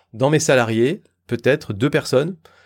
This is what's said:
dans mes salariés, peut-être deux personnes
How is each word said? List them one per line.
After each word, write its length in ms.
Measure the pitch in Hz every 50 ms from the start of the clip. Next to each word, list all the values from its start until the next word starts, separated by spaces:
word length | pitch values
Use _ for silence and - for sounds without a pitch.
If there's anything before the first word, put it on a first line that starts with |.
| _ _ -
dans 160 | 107 131 143
mes 80 | 156
salariés, 640 | 151 - - 143 127 117 113 113 110 117 135 180 220 - _ _ _ _
peut-être 480 | - 120 113 - 120 139 156 - - 110
deux 160 | 98 120 151
personnes 460 | 151 151 127 - - 127 147 170 190 - _ _ _ _ _